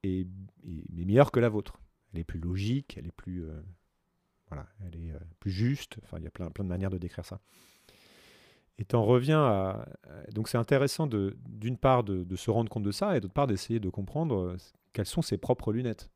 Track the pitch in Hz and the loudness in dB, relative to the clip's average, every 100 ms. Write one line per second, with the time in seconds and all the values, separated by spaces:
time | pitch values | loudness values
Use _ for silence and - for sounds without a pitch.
0 | 98 92 90 95 98 _ - 82 - 85 | 0 -2 -2 -8 -16 _ -12 -12 -10 -6
1 | 90 110 143 123 117 107 - - - _ | 4 8 8 6 2 2 -6 -14 -20 _
2 | _ 90 82 82 85 92 101 131 135 - | _ -8 -6 -6 -4 -2 0 -2 -4 -12
3 | - - - 90 80 78 87 90 _ _ | -12 -12 -10 -8 -8 -10 -14 -20 _ _
4 | _ _ _ _ _ - - _ 92 82 | _ _ _ _ _ -14 -14 _ -12 -10
5 | 82 73 82 82 101 92 117 139 - - | -10 -10 -14 -6 -4 2 2 0 -6 -16
6 | - 85 78 - 82 73 95 90 95 92 | -12 -12 -12 -8 -8 -6 -4 -2 -2 -2
7 | 85 - 87 - _ _ - _ _ _ | -6 -10 -12 -14 _ _ -20 _ _ _
8 | _ - - - _ _ _ - 101 120 | _ -20 -20 -20 _ _ _ -12 0 2
9 | 107 123 131 156 139 98 95 95 - - | 6 6 6 4 6 4 0 -4 -10 -16
10 | - 85 - 107 107 120 117 139 139 - | -20 -18 -8 -6 -2 0 4 4 4 0
11 | 156 110 98 104 120 110 110 127 135 127 | 0 2 0 -2 -14 -8 -6 2 4 4
12 | 104 95 90 92 - 110 113 - 101 101 | 4 -2 -2 -4 0 2 0 -2 -4 0
13 | 202 160 98 - 139 98 - 117 101 95 | 2 2 0 0 2 0 0 -2 -2 -4
14 | 98 147 165 107 90 90 - _ _ - | -6 -2 0 0 0 -6 -12 _ _ -4
15 | 101 - 160 101 - 123 - 110 123 107 | -2 -2 0 -2 0 0 0 -2 -2 -6
16 | - | -12